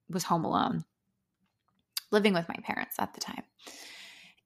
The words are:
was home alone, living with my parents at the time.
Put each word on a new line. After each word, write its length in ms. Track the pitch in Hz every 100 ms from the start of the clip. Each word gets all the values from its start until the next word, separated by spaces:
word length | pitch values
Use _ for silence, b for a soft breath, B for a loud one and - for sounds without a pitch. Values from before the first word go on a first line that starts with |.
| -
was 160 | 190
home 200 | - 170
alone, 400 | - - - 165 - _ _ _ _ _ _ _ _ _ _ - -
living 240 | 208 202
with 140 | 180 170
my 80 | -
parents 320 | - - - -
at 160 | -
the 60 | -
time. 240 | - - - _ B B B B B B B B